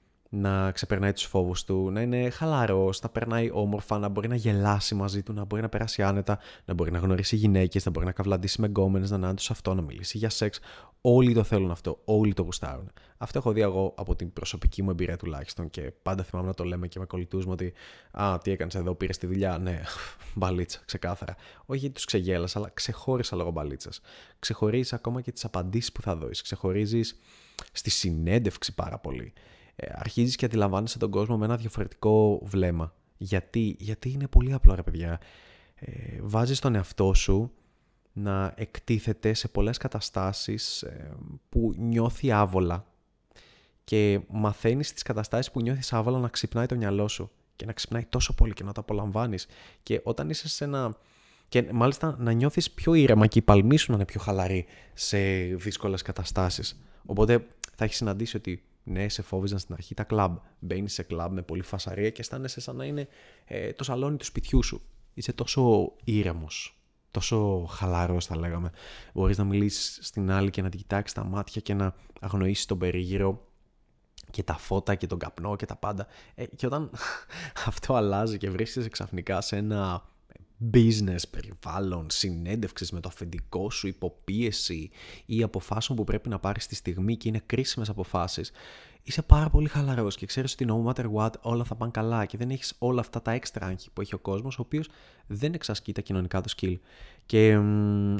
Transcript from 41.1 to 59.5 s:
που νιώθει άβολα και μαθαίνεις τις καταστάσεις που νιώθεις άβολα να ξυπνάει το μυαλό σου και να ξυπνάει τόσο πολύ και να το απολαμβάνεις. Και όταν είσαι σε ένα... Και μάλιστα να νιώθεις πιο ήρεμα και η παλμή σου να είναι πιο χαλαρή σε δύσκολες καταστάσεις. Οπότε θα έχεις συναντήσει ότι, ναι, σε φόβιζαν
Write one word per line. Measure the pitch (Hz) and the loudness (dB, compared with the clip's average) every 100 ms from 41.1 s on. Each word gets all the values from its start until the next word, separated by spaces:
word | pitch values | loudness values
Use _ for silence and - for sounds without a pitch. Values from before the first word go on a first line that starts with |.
| - - 143 _ | -14 -14 -18 _
που | 117 113 - | 2 2 2
νιώθει | 117 117 117 - 135 | 0 2 2 0 2
άβολα | 104 101 92 87 90 - _ _ _ _ - - _ _ _ | 4 4 4 2 0 -8 _ _ _ _ -20 -20 _ _ _
και | - 107 104 98 - | 0 4 6 4 0
μαθαίνεις | 107 107 - 113 135 147 | 0 0 2 2 2 0
τις | - | -6
καταστάσεις | - 107 107 117 131 | -4 -4 -2 -2 -2
που | 131 | -2
νιώθεις | 117 131 - | -2 -2 0
άβολα | 113 113 127 | 0 2 0
να | 120 | 0
ξυπνάει | - - 117 127 | -2 -2 -2 0
το | 123 | 0
μυαλό | 104 101 104 | 0 2 0
σου | - 90 _ _ - | -2 -10 _ _ -12
και | 110 | -10
να | |
ξυπνάει | - - 117 113 | -8 -4 -4 -2
τόσο | 123 - | 0 2
πολύ | - 113 | 6 4
και | - | 2
να | 98 | -8
το | 107 | -6
απολαμβάνεις. | - 104 104 107 120 92 - - - - | -4 -2 0 0 0 -2 -8 -18 -20 -14
Και | - 110 | -4 -2
όταν | 117 117 151 | -2 -4 -4
είσαι | 156 151 | -4 -6
σε | - | -6
ένα... | 143 139 120 - _ _ _ _ _ | -4 -2 -2 -6 _ _ _ _ _
Και | 123 87 | 2 4
μάλιστα | 117 127 135 160 123 | 4 4 4 -2 0
να | 117 | 2
νιώθεις | 113 143 - - | 4 4 2 -2
πιο | - 165 | 0 4
ήρεμα | 165 131 107 107 | 8 10 10 8
και | 117 | 8
η | |
παλμή | - 101 110 151 | 8 8 8 6
σου | - | 4
να | 107 | 0
είναι | 98 | 0
πιο | 104 | -4
χαλαρή | 104 95 92 95 - - - | -2 0 0 -2 -4 -12 -18
σε | - - 101 98 95 90 90 | -10 -2 0 2 0 -2 -4
δύσκολες | 101 - 101 95 | -6 -4 -2 -2
καταστάσεις. | - - 87 98 90 - - - - - - | -4 -6 -4 0 0 -2 -6 -10 -18 -16 -2
Οπότε | 104 107 120 - - - - | 4 6 4 2 -12 -14 -4
θα | |
έχεις | 107 - | -4 -2
συναντήσει | 110 98 113 104 | -2 -2 -4 -6
ότι, | 92 85 - _ | -6 -8 -10 _
ναι, | - 92 101 | -6 -4 -4
σε | - | -4
φόβιζαν | - 95 98 | -6 -4 -2